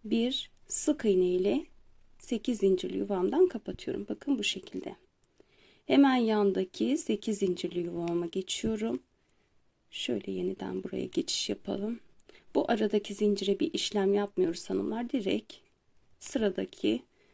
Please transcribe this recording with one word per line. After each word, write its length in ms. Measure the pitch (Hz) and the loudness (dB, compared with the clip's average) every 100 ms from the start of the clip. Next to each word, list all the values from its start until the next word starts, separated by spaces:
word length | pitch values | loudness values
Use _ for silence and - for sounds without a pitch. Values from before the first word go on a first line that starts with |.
Bir 480 | 220 226 233 269 - _ _ | 0 0 0 -2 -8 _ _
sık 380 | - - 302 220 | -4 0 2 4
iğne 200 | 185 180 | 4 4
ile 400 | 180 185 254 - - - - - - | 2 2 0 -4 -18 -20 -20 -20 -20
sekiz 380 | - 226 - 226 | -6 -4 -2 2
zincirli 380 | 196 185 185 190 | 4 4 0 -4
yuvamdan 500 | 202 196 185 262 359 | -2 0 0 4 4
kapatıyorum. 580 | 220 - 190 - - 202 | 2 -8 -10 -6 -6 -6
Bakın 300 | - - - | -8 -2 -2
bu 40 | |
şekilde. 520 | 104 - - 92 - - _ _ _ _ _ _ _ _ - | 0 -4 -8 -12 -10 -16 _ _ _ _ _ _ _ _ 2
Hemen 300 | 269 277 254 | 6 8 6
yandaki 840 | 226 214 202 190 190 - 226 294 | 4 4 4 2 -2 0 0 0
sekiz 400 | - 214 - 202 | 0 -2 0 0
zincirli 420 | 196 175 175 175 | 0 0 -2 -4
yuvama 460 | 175 170 170 170 170 | -4 -4 -2 -2 -2
geçiyorum. 800 | 185 190 - 220 220 220 - _ _ _ _ _ _ _ _ _ | -4 -6 -4 -2 -2 -2 -4 _ _ _ _ _ _ _ _ _
Şöyle 400 | - - 226 196 | -10 -4 -4 -4
yeniden 520 | 185 180 190 190 185 | -4 -4 -4 -6 -6
buraya 220 | 190 - 185 | -6 -6 -4
geçiş 440 | - - - - | -4 -4 -4 -4
yapalım. 500 | 202 - 202 208 233 - _ _ - - - | -6 -4 -4 -4 -8 -12 _ _ -20 -2 -2
Bu 160 | - | 2
aradaki 420 | 226 214 208 - | 0 2 0 -2
zincire 460 | 202 208 202 190 196 | 0 2 2 0 0
bir 140 | 175 | 0
işlem 400 | - - 208 196 | -2 -2 0 2
yapmıyoruz 560 | 202 202 - 180 170 - | 2 0 0 0 0 -4
hanımlar. 400 | 190 214 220 240 | -2 -2 -4 -4
Direkt 440 | 269 190 208 - - _ _ _ _ _ - | -2 0 -2 -4 -20 _ _ _ _ _ -18
sıradaki 840 | - 254 214 185 190 - 208 233 - _ _ | -6 0 0 0 -6 -2 0 0 -4 _ _